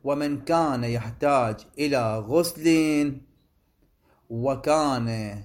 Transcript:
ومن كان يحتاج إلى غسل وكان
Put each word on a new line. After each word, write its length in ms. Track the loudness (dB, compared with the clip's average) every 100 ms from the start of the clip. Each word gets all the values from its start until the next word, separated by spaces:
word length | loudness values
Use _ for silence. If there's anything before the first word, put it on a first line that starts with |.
ومن 360 | -2 -2 -2 -4
كان 440 | 0 2 2 0
يحتاج 720 | -2 -4 -6 -2 2 4 2 -4 -12 -4
إلى 400 | 0 0 0 -4
غسل 960 | 0 2 2 0 4 4 4 2 0 -4 -16 _ _ _ _ _ _ _ _ _ _
وكان 1080 | -4 -2 -2 0 2 2 0 -2 -4 -6 -10